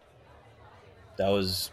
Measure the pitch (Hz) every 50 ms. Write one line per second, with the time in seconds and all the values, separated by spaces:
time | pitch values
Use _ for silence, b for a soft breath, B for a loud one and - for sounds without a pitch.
0 | - - - - - - - - - - - - - - - - - - - -
1 | - - - - 95 98 101 101 95 92 92 90 - -